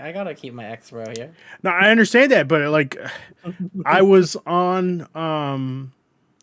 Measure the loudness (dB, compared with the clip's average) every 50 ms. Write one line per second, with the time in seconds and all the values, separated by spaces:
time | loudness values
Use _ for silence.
0 | -14 -12 -12 -10 -10 -10 -12 -14 -16 -16 -16 -14 -14 -14 -16 -16 _ -18 -14 -14
1 | -12 -10 -10 -12 -12 -14 -18 _ _ -20 -14 -8 -4 -2 2 4 4 4 6 4
2 | 4 4 4 4 4 4 4 2 2 2 2 0 2 2 2 0 0 -2 -4 -12
3 | -14 -14 -14 -16 -18 -20 _ _ -14 -14 -12 -10 -10 -10 -10 -6 -2 2 4 4
4 | 6 6 6 6 6 4 0 -8 -6 -2 0 0 0 0 0 0 -2 -2 -2 -4
5 | -8 -10 -10 -8 -6 -4 -4 -4 -4 -4 -4 -6 -6 -6 -8 -10 -12 -14 -18 _
6 | _ _ _ _ _ _ _ _